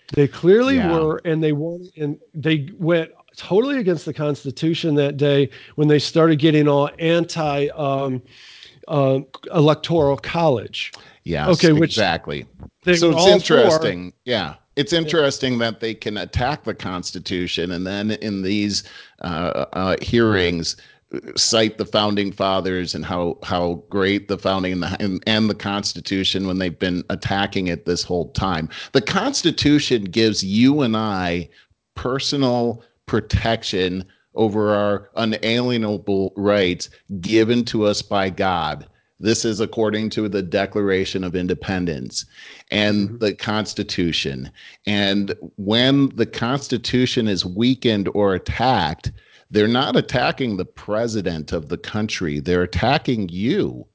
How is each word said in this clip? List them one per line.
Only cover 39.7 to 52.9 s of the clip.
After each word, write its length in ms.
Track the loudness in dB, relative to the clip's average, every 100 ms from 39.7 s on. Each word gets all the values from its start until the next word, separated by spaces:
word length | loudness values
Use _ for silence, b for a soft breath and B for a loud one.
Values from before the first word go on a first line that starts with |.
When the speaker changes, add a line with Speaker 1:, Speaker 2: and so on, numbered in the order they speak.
| 0 0 0 -4
Speaker 2:
to 180 | -4 -2
the 140 | -2
Declaration 800 | -2 -2 0 0 0 0 0 -4
of 120 | -4 -4
Independence 920 | -2 -4 -4 -4 -2 -4 -8 -10 -12 B B B B
and 380 | 0 2 0 -2
Speaker 1:
Mm-hmm. 100 | -2
Speaker 2:
the 160 | -2
Constitution. 1160 | -2 -4 -4 -4 -6 -6 -2 -2 -2 -4 -6 -10 B B B -4
And 480 | 0 0 0 -2 -6 -10 -8
when 540 | 0 2 4 4 2
the 180 | 0 -2
Constitution 1000 | -2 -2 -2 -2 -4 0 0 2 2 0
is 160 | 0
weakened 680 | -2 0 0 2 2 2 0
or 220 | 2 2 0
attacked, 760 | -2 0 2 2 0 -2 -8 b b b b
they're 180 | 2 4
not 280 | 2 2 0
attacking 600 | 0 0 0 0 -2 -2
the 80 | -6
president 840 | -10 -4 -2 -2 -2 -4 -4 -4
of 180 | -6 -6
the 80 | -10
country. 640 | -6 -4 -4 -4 -4 -4
They're 220 | 0 0
attacking 680 | 0 0 2